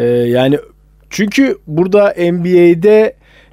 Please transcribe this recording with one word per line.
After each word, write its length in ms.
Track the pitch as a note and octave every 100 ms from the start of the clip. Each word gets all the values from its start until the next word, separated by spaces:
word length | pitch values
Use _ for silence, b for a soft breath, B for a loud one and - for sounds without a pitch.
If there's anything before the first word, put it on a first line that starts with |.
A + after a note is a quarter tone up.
| A#2+
yani 520 | A#2+ A#2+ B2 C3 C#3+ - _ _ _ _
çünkü 480 | - G#3 C4+ C4+ G3 -
burada 460 | D3+ F#3 G#3 G3+ -
N 260 | F3 F3
B 60 | F3
A'de 680 | F3+ F3 E3+ G#3 G#3+ A3 - b b b